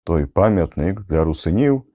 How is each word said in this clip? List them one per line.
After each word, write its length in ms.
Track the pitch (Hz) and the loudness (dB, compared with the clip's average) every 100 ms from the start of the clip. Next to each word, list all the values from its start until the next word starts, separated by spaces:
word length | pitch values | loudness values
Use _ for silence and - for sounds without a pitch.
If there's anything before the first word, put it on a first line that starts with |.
той 220 | - 82 71 | -4 -2 0
пам'ятник 760 | - 107 101 80 - 82 104 | 2 2 2 -2 -2 -4 -4
для 240 | 98 78 | -4 0
русинів 640 | 80 80 82 98 143 135 - | 0 -2 -2 0 0 0 -4